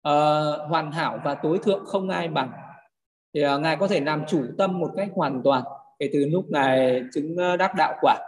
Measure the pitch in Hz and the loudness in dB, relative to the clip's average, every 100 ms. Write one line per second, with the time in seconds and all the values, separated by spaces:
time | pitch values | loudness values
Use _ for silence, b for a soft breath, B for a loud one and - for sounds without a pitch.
0 | 151 147 151 151 151 151 147 160 156 156 | 2 4 4 2 0 -4 -2 -2 -2 -4
1 | 135 117 147 139 151 175 - 196 - 196 | -4 -2 -4 -2 0 0 0 0 -2 -4
2 | 185 180 170 151 127 113 - - _ _ | -2 -4 -2 -2 -4 -8 -18 -20 _ _
3 | _ _ _ 151 143 143 160 156 190 180 | _ _ _ 0 0 2 0 0 0 0
4 | 139 156 151 165 120 - 190 180 160 - | 0 -2 0 -2 -2 -2 0 0 -4 -4
5 | 202 190 147 131 131 131 123 - - _ | -4 -2 -2 2 2 2 -2 -12 -20 _
6 | 139 147 139 175 196 147 135 131 127 127 | -2 0 2 0 0 2 4 4 4 2
7 | 123 156 156 170 180 180 190 185 156 - | -2 -6 -4 -2 0 2 0 2 0 2
8 | 143 110 | 2 2